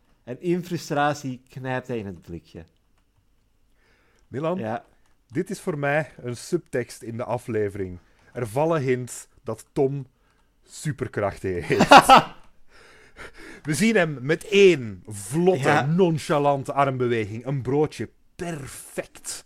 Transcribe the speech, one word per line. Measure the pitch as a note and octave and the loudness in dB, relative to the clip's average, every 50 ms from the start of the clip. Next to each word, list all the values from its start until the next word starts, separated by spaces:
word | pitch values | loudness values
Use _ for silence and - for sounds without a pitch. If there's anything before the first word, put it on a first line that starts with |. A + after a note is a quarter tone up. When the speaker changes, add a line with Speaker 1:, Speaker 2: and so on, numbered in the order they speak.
| _ _ _ _ _ | _ _ _ _ _
Speaker 1:
En | - B2+ C3 | -14 -14 -8
in | - F3+ E3+ F3+ F3 | -4 -2 -2 -2 -4
frustratie | - F3 D#3+ - - D#3+ C#3+ C#3+ D3 C#3+ C#3 - C3+ B2+ B2 _ _ | -6 -8 -8 -6 -4 -2 0 0 0 -2 -4 -6 -10 -10 -12 _ _
knijpt | - C3+ B2+ C3 B2+ B2+ B2 - | -16 -12 -8 -6 -6 -6 -6 -6
hij | B2+ A#2 | -8 -8
in | G#2 | -8
het | G2+ F#2 E2 - | -8 -12 -14 -14
blikje. | - E2+ E2 - _ - - E2 E2 _ _ _ _ _ _ _ _ _ _ _ _ _ _ _ _ _ _ _ _ _ _ _ _ _ _ _ _ _ _ _ - | -14 -14 -14 -16 _ -20 -20 -20 -20 _ _ _ _ _ _ _ _ _ _ _ _ _ _ _ _ _ _ _ _ _ _ _ _ _ _ _ _ _ _ _ -14
Speaker 2:
Milan, | - A#2+ D#3 D#3+ F3+ F#3+ | -10 -6 -4 -4 -4 -4
Speaker 1:
Ja. | F#3+ G#2+ A2+ A#2+ - _ _ _ _ _ _ _ _ | -4 -6 -6 -8 -10 _ _ _ _ _ _ _ _
Speaker 2:
dit | _ - C#3 F#3 - | _ -6 -6 -6 -6
is | G3 - | -8 -10
voor | - G3 E3 C#3+ | -6 -6 -4 -2
mij | C#3+ C#3+ C#3+ D#3 D#3 D#3 - | -2 0 0 0 -2 -4 -8
een | - B2 B2 B2 | -12 -10 -10 -8
subtekst | A#2 - - - E3+ - _ - C3 A#2 - - - - | -10 -6 -4 -4 -4 -4 _ -4 -4 -4 -6 -8 -16 -12
in | A2 A#2 | -10 -8
de | A2+ A#2+ | -8 -6
aflevering. | - A2+ B2 - - A2+ G#2+ G#2+ G2+ G2 G#2 F#2+ F#2 F2+ F2 - _ _ _ _ _ - | -4 -4 -6 -4 -4 -2 -2 -2 -2 -4 -6 -8 -8 -10 -12 -18 _ _ _ _ _ -10
Er | B2 B2 A2 | -8 -8 -6
vallen | G2+ C3 D3+ D#3+ E3+ D#3+ B2+ | -2 0 0 0 0 0 0
hints | C3+ B2+ B2 B2+ A#2+ - - - - _ _ _ | 0 0 -2 -2 -8 -12 -16 -18 -20 _ _ _
dat | - A2+ - - _ - | -10 -10 -10 -12 _ -2
Tom | - C#3+ C3+ C#3 C#3+ C3 - _ _ _ _ _ _ _ _ _ _ _ | 0 0 0 0 -4 -10 -12 _ _ _ _ _ _ _ _ _ _ _
superkrachten | _ - - - D#3 - - - - - A#2 G#2 G2 G2 - - G2 F#2 F2 D#2+ | _ -16 -10 -6 -6 -6 -6 -6 -8 -4 -2 -2 -2 -4 -4 -6 -4 -4 -4 -2
heeft. | - - - - - | 0 2 2 6 10
Speaker 1:
<laughs> | C#4+ C4+ - - C4+ A#3+ - - - - - - - - - - - - - - - - - - - - - - - - - - - - - | 10 10 10 10 8 6 6 4 -6 -18 -20 -20 -20 -20 -20 -20 -20 -20 -20 -20 -20 -20 -20 -20 -20 -20 -20 -20 -20 -20 -20 -20 -20 -12 -6
Speaker 2:
We | C#3+ D#3 | -4 -2
zien | C3 F#3+ A3+ A3+ | 2 4 4 4
hem | G#3 E3+ D#3+ D3+ C3 | 4 4 2 0 -4
met | A#2+ C#3 D#3+ E3 - - | -2 -2 -2 -2 -2 2
één | - G3 G3+ F#3 F3 C#3+ B2 A2 G2 F2+ - | 6 8 8 8 8 6 2 -6 -10 -12 -12
vlotte, | - G#2+ G2+ G2+ - C3+ D#3+ F3 F#3 F#3 C3+ C3 D3+ | -14 -14 -12 -8 -4 0 2 4 4 4 4 4 4
Speaker 1:
Ja. | D3 D3+ C#3+ | 4 4 4
Speaker 2:
nonchalante | C#3+ D#3+ F3 G3 E3+ E3 D3 - - E3+ D3 C#3+ C#3+ C#3+ C#3 C3 - C#3 | 2 4 4 4 4 2 0 0 0 0 2 2 2 2 0 -2 -4 0
armbeweging | C#3 C#3 C3+ C3 B2+ B2 A#2+ A#2+ A2+ A2 G2 G#2+ A2 B2 | 0 0 0 0 0 0 0 0 0 -2 -4 -6 -10 -6
een | C3 C#3+ C#3 A2+ | -6 -6 -4 -2
broodje | A2+ C3+ D3 D#3 C#3+ - - A2+ G2+ _ _ _ _ _ | -2 0 0 0 0 -2 -6 -12 -12 _ _ _ _ _
perfect | - F3 F3 E3+ D3 C3 B2 - - - - - - - - - - - - - - - | -12 -10 -8 -8 -10 -10 -14 -16 -16 -18 -14 -12 -12 -12 -12 -14 -18 -14 -14 -14 -14 -14